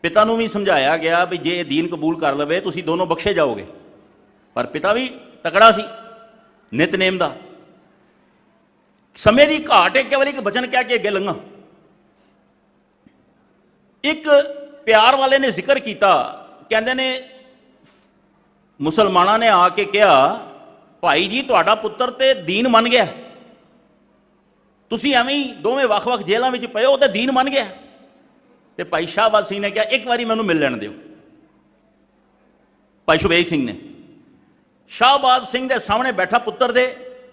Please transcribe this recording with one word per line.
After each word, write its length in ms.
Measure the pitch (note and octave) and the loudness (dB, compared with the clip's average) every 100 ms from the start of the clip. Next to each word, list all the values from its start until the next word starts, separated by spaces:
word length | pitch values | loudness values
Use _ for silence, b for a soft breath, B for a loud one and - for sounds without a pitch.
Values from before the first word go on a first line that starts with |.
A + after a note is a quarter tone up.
ਪਿਤਾ 220 | E3+ E3+ | 0 2
ਨੂੰ 120 | G#3+ A3+ | 2 0
ਵੀ 120 | A3+ | -2
ਸਮਝਾਇਆ 480 | G#3 G3 D#3+ C3+ D#3+ | -4 0 0 2 0
ਗਿਆ 280 | D#3+ E3+ | 0 0
ਵੀ 120 | F3 F3 | -2 -4
ਜੇ 240 | D3+ F3 | -4 -6
ਇਹ 40 | |
ਦੀਨ 240 | D#3+ C#3+ E3+ | -4 -4 -4
ਕਬੂਲ 320 | E3+ D#3 E3 | -4 -4 -2
ਕਰ 140 | D#3 | -4
ਲਵੇ, 260 | C#3 D3 E3+ | -2 -2 -4
ਤੁਸੀਂ 240 | F#3+ D#3 | -4 -8
ਦੋਨੋਂ 220 | D#3+ E3+ F3+ | -6 -4 -2
ਬਖਸ਼ੇ 280 | E3 G#3 | -4 -2
ਜਾਓਗੇ, 320 | G3 D3 G#2 F#2+ - - _ _ _ _ _ _ | 0 -2 -2 -12 -20 -20 _ _ _ _ _ _
ਪਰ 120 | - A#2+ | -8 -6
ਪਿਤਾ 260 | D3 F3+ | -4 -2
ਵੀ 180 | A3 C4 - - - | -2 -4 -10 -20 -10
ਤਕੜਾ 280 | E3+ E3+ A3+ | -4 6 6
ਸੀ 100 | G3+ A3 - - - - _ _ _ _ | 4 -4 -14 -20 -20 -20 _ _ _ _
ਨਿਤਨੇਮ 440 | A#2 D#3+ F#3 F#3+ F#3 | -4 -2 0 -2 -2
ਦਾ। 180 | D#3+ C3 - - _ _ _ _ _ _ _ _ _ _ _ _ _ _ _ - | -6 -6 -20 -20 _ _ _ _ _ _ _ _ _ _ _ _ _ _ _ 0
ਸਮੇਂ 320 | G#3+ A#3 D4 | 2 6 4
ਦੀ 160 | D4+ - | 2 2
ਘਾਟ 260 | A3 F3 B3+ | 4 4 0
ਹੈ, 60 | |
ਕੇਵਲ 260 | B3 C4+ C4+ | 0 0 -2
ਇੱਕ 120 | C4+ | -2
ਬਚਨ 260 | G3+ A3+ B3 | -4 -4 -2
ਕਹਿ 180 | B3 | -2
ਕੇ 100 | A#3 | -2
ਅੱਗੇ 160 | A#3+ G#3 | -2 -2
ਲੰਘਾਂ। 240 | G3 G3 D3+ - - _ _ _ _ _ _ _ _ _ _ _ _ _ _ _ _ _ _ _ _ _ _ _ _ | -2 -4 -6 -12 -20 _ _ _ _ _ _ _ _ _ _ _ _ _ _ _ _ _ _ _ _ _ _ _ _
ਇੱਕ 240 | C#4 D#4 D#4 C#4+ C#4+ - - - | -6 -4 4 4 4 -6 -16 -12
ਪਿਆਰ 320 | - A3 A3+ C4+ | 2 6 6 4
ਵਾਲੇ 220 | C4+ C4+ | 2 2
ਨੇ 120 | C4+ | 0
ਜ਼ਿਕਰ 280 | E3+ - C4+ | -4 -2 -2
ਕੀਤਾ, 440 | C4 G3+ G3 D#3 - - - - - | -2 0 2 2 0 -10 -20 -20 -4
ਕਹਿੰਦੇ 240 | A3 A3+ | -2 -2
ਨੇ 260 | B3+ C4 B3+ - - - _ _ _ _ _ _ _ _ _ _ _ _ _ | -4 -4 -4 -10 -20 -20 _ _ _ _ _ _ _ _ _ _ _ _ _
ਮੁਸਲਮਾਨਾਂ 580 | C#3+ D#3+ G#3 F#3 F#3 A3 | -4 0 2 4 4 4
ਨੇ 100 | A3+ | 4
ਆ 200 | F#3+ F3+ | 4 4
ਕੇ 160 | F3+ | 2
ਕਿਹਾ, 640 | G3+ G3+ G#3 C#3 C#3+ G#3+ - - - - _ _ | -4 2 6 6 4 0 -10 -20 -20 -20 _ _
"ਭਾਈ 280 | F3 D3 F#3+ | 0 0 0
ਜੀ, 140 | A#3 | -4
ਤੁਹਾਡਾ 320 | C4 A3+ B3+ | 0 0 2
ਪੁੱਤਰ 360 | E4 G#3+ - B3 | 0 -2 -6 -6
ਤੇ 240 | B3 C4 | 0 0
ਦੀਨ 340 | B3 E3 F#3+ B3 | 0 -2 -2 2
ਮੰਨ 200 | A3+ A#3 | 2 2
ਗਿਆ, 180 | A#3+ F#3+ - - - - _ _ _ _ _ _ _ _ _ _ _ _ _ _ | 0 0 -6 -20 -20 -20 _ _ _ _ _ _ _ _ _ _ _ _ _ _
ਤੁਸੀਂ 240 | A3+ C#4+ | -4 0
ਐਵੇਂ 220 | C4 B3 C#4+ | 0 0 -2
ਹੀ 160 | C4 | -4
ਦੋਵੇਂ 340 | G3 E3+ C4 B3+ | -4 -4 0 0
ਵੱਖ-ਵੱਖ 360 | G#3 A#3 A#3+ | 0 -2 -4
ਜੇਲ੍ਹਾਂ 280 | E3+ G#3+ B3+ | -2 0 0
ਵਿੱਚ 160 | B3 A#3+ | -4 -6
ਪਏ 180 | G#3+ | -2
ਹੋ, 120 | B3+ C#4 | 0 2
ਤੇ 120 | C#4 | 2
ਦੀਨ 220 | G3 B3+ | 0 -2
ਮੰਨ 180 | B3+ C4 | 0 0
ਗਿਆ।" 160 | C#4 G#3 - - _ _ _ _ _ _ _ _ - | -2 -4 -12 -20 _ _ _ _ _ _ _ _ -12
ਤੇ 80 | |
ਭਾਈ 220 | F3 D#3 E3+ | -6 -6 -4
ਸ਼ਾਹਬਾਜ਼ 400 | - A3 G#3+ G3+ | 0 2 2 0
ਸਿੰਘ 140 | G3 | -6
ਨੇ 100 | G3+ | -6
ਕਿਹਾ, 140 | G3+ | -4
"ਇੱਕ 220 | G#3+ B3+ A3+ | -2 -2 -2
ਵਾਰੀ 180 | A#3+ | -4
ਮੈਨੂੰ 200 | A#3 A3 | -2 -2
ਮਿਲ 140 | G#3+ E3 | 0 0
ਲੈਣ 180 | C#3+ B2 | 0 -4
ਦਿਓ।" 160 | G#2 G#2 - - _ _ _ _ _ _ _ _ _ _ _ _ _ _ _ _ _ _ - | -10 -14 -20 -20 _ _ _ _ _ _ _ _ _ _ _ _ _ _ _ _ _ _ -2
ਭਾਈ 120 | D#3 | 0
ਸ਼ੁਬੇਗ 280 | E3 E3 E3+ | 2 0 0
ਸਿੰਘ 200 | D#3+ B2 | -4 -6
ਨੇ 120 | - - - - _ _ _ _ _ _ _ _ | -10 -18 -20 -20 _ _ _ _ _ _ _ _
ਸ਼ਾਹਬਾਜ਼ 560 | - A#3+ C#4 C4 B3+ | 0 2 4 2 0
ਸਿੰਘ 240 | B3 B3 C4 | 0 -8 -4
ਦੇ 100 | B3 | -4
ਸਾਹਮਣੇ 340 | - G#3+ C4 | -2 -2 -2
ਬੈਠਾ 260 | F#3+ F#3 G3+ | -2 -2 -2
ਪੁੱਤਰ 340 | - - B3 | -2 -2 0
ਦੇ 240 | A#3+ B3+ - - - - | 2 -2 -4 -18 -20 -20